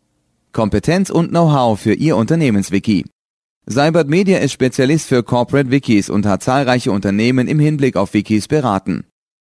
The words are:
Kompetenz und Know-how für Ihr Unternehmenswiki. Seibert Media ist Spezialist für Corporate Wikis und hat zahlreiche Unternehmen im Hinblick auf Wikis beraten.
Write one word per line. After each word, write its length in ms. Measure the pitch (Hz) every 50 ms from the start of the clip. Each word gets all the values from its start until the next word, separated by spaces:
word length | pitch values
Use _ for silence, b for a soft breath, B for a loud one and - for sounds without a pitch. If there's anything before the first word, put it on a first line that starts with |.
| _ _ _ _ _ _ _ _ _ _ -
Kompetenz 560 | - 110 98 107 104 - - 160 190 190 -
und 200 | - 165 170 -
Know-how 500 | - 170 170 156 147 139 123 117 107 98
für 160 | - 110 101
Ihr 200 | - 143 156 143
Unternehmenswiki. 920 | 104 113 107 160 165 156 127 104 101 95 - 90 98 - - 104 82 - - _ _ _ _ _ _ _ _ _ _ -
Seibert 420 | - 104 131 143 160 160 175 156
Media 300 | 139 151 185 202 190 190
ist 140 | - 113 135
Spezialist 560 | - - 131 127 - - 131 131 156 156 -
für 160 | - 135 123 113
Corporate 480 | - 127 123 120 - - 139 143 123
Wikis 400 | 131 139 - - 113 101 95 -
und 160 | - 104 98
hat 160 | 104 95 92 -
zahlreiche 480 | 131 127 143 143 123 123 123 - 127
Unternehmen 560 | 98 101 95 101 98 104 113 123 131 127 123
im 120 | - 151 151
Hinblick 360 | 147 151 156 139 139 127 -
auf 180 | 92 98 - -
Wikis 340 | 107 95 - 107 104 -
beraten. 580 | - 151 151 131 120 101 95 - - 82 57 - _ _ _ _ _ _ _